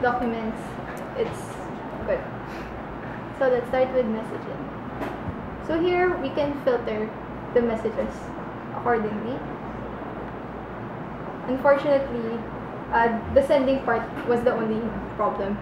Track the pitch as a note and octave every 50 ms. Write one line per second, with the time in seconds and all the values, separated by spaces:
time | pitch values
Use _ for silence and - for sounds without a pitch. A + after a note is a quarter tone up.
0 | B3 B3 A#3+ B3 B3+ A#3 A3+ A3+ A3 A3 A#3 - - - - - - - - -
1 | - - - C5 A4+ - - - - - - - - - - - - - - -
2 | - - - - - - - - - - - - - - - - - - - -
3 | - - - - - - - - C4+ C4 B3 A#3+ A#3 - - C4 B3+ B3+ C4 B3+
4 | B3 A3 A3 A3 - - - - - - - - - - - - - - - -
5 | - - - - - - - - - - - - - - D#4 E4 E4 F4+ F4+ F4+
6 | F4+ F#4 F4 C4 B3+ C4+ C4 - D4 C#4+ C#4+ C#4 - C#4 B3 A#3 A3+ A3 G#3+ G#3+
7 | G#3+ A3 - - - - - - - - - B3 A#3 A#3 A3+ A3 - A3 G#3+ -
8 | - - - - - - - - - - - - - - - - - B3 A#3+ A3
9 | G#3 G#3+ G#3+ G#3 G3+ A3+ C4 D4+ - - - - - - - - - - - -
10 | - - - - - - - - - - - - - - - - - - - -
11 | - - - - - - - - - - B3+ C4 - C#4+ C#4 C#4 - D4+ C#4+ C4+
12 | C4+ - A#3+ A#3+ A3+ A3+ A3+ A3+ G#3+ - - - - - - - - - - A#3
13 | A#3 A#3 A3 G#3+ - - - C4 C#4 - D#4+ C#4+ C4 B3+ C4+ C4 - - A3+ A3
14 | A3 - - - - - A#3+ A3 A3+ B3 A3+ A3+ A3 A3 A3 A3 A#3 A3 - -
15 | - - - - G#3+ F#3+ - - G3 G3 G#3 G#3